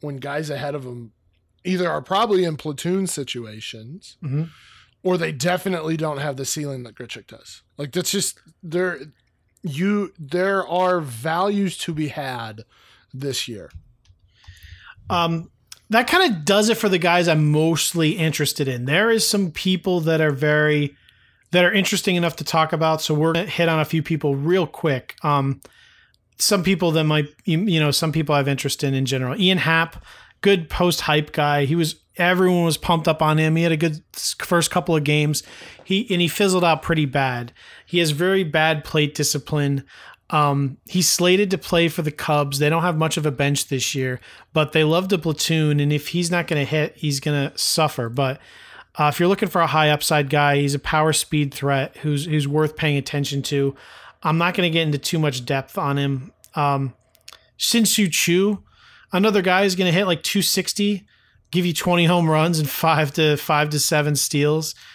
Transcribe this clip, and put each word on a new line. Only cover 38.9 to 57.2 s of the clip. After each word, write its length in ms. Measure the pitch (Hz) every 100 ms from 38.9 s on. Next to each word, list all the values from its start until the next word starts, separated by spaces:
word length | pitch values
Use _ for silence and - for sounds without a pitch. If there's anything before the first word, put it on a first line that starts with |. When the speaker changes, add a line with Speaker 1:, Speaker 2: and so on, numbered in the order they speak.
| 156 147
Speaker 2:
discipline. 680 | - 147 143 - 151 143 139 - - - - -
Um, 460 | 156 147 139 139 139
he's 240 | - 185 -
slated 420 | - 180 185 202
to 60 | 180
play 300 | - 170 170
for 140 | 170
the 80 | 156
Cubs. 480 | - - 147 143 139
They 100 | 147
don't 140 | 165
have 160 | 175 156
much 180 | 160 160
of 80 |
a 60 | 151
bench 380 | 123 139 143 -
this 260 | 135 -
year, 260 | 139 131 123 - - -
but 200 | 160 151
they 120 | 160
love 240 | 151 165 190
the 80 | 190
platoon, 640 | 160 151 - 160 151 147
and 100 | 143
if 180 | 147 -
he's 220 | 175 170
not 160 | 175 160
gonna 200 | 151 135
hit, 280 | 156 147 -
he's 200 | 151 139
gonna 320 | 156 147 143 -
suffer. 540 | - - 156 - 117
But, 280 | 123 135 139 - - - - - -
uh, 140 | 151
if 80 | 139
you're 100 | 175
looking 200 | 196 190
for 140 | 180
a 40 | 160
high 220 | 151 151
upside 400 | 147 - 151 139
guy, 280 | 147 147 143
he's 180 | 143
a 40 | 139
power 360 | - 156 156
speed 400 | 147 - 151 139
threat 420 | - 139 139 143 -
who's, 240 | 151 143 165
who's 200 | 151 143
worth 300 | 151 151 151
paying 220 | 156 143
attention 420 | - 147 139 139
to. 300 | 135 143 139 139 - - - -
I'm 140 | 160 160
not 160 | 175
gonna 160 | 180 175
get 140 | 165
into 160 | 160 143
too 200 | - 165
much 280 | 151 127 123
depth 320 | 135 135 202
on 180 | 147 139
him. 340 | 139 135 147 - -
Um, 380 | - 143 139 135 - _ _